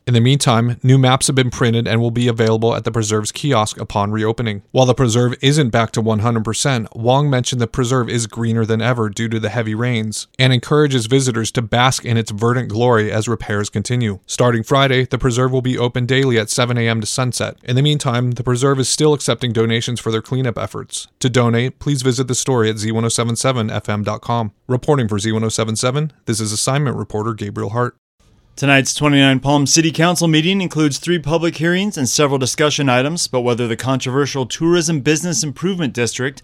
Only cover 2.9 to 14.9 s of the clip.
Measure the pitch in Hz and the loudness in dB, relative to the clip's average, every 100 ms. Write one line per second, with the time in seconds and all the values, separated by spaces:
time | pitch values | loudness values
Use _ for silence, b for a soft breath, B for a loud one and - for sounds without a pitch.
2.9 | 117 104 107 107 - 147 120 107 - 110 | -2 -2 -2 -4 -4 0 0 0 -4 -6
3.9 | 107 101 107 107 117 117 101 - 131 127 | -4 -2 0 -2 -2 -4 -6 -4 2 2
4.9 | 123 127 113 123 127 135 151 127 117 110 | 4 2 2 0 2 2 2 2 2 0
5.9 | - 110 107 113 117 110 104 143 131 110 | -2 0 0 0 0 -2 -2 0 -2 -4
6.9 | - 117 135 147 127 123 127 113 - 120 | -4 2 2 2 0 0 -2 -2 -2 0
7.9 | 131 113 120 113 113 117 113 107 110 113 | 0 0 -2 -4 -4 -2 0 0 0 0
8.9 | 123 107 101 113 113 110 120 110 107 123 | 0 -2 -2 -4 -2 -4 -4 -4 -2 -2
9.9 | 117 110 104 - - 131 123 - 151 147 | -2 -4 -8 -8 0 2 2 2 2 2
10.9 | 131 110 135 131 117 110 135 117 120 127 | 2 2 2 2 -2 -2 -4 -2 2 2
11.9 | - - 113 113 101 117 123 110 104 123 | 0 0 -2 -2 -2 0 0 -2 0 4
12.9 | 113 107 107 110 110 - 104 104 110 101 | 4 2 -2 -2 -4 -2 -4 -2 -4 -2
13.9 | 123 110 98 - - 123 117 110 139 139 | -2 -2 -4 -6 0 2 2 2 2 4